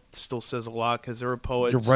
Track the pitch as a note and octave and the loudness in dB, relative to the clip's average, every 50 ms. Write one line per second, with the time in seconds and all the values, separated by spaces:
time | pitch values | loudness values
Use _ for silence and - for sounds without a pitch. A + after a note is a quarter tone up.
0 | _ _ - - - - B2+ A#2 - - C3 A#2+ A2 A#2 A2+ A#2 A#2 A#2+ A#2+ A#2 | _ _ -12 -12 -8 -8 -8 -8 -6 -6 -8 -8 -8 -6 -4 -2 0 0 -2 -2
1 | - B2+ A2+ A2+ B2 B2 B2 A#2 - B2 B2+ B2 B2 A#2+ C3 B2 G#2+ A#2+ C3 | -4 -8 -8 -6 -4 -4 -4 -4 -4 -2 0 0 2 2 2 2 6 6 8